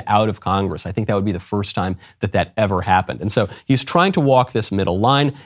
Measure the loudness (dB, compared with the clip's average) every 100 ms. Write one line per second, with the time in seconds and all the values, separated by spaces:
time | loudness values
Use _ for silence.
0 | 2 2 2 -2 -2 -2 -2 -4 -6 -4
1 | -2 0 0 -4 -4 -6 -4 -4 -4 -6
2 | -12 _ -2 -2 -2 -2 0 0 2 2
3 | 0 -4 -2 -2 -2 -4 -2 -2 2 2
4 | 2 2 4 4 2 -2 -2 -2 0 2
5 | 2 2 0 -4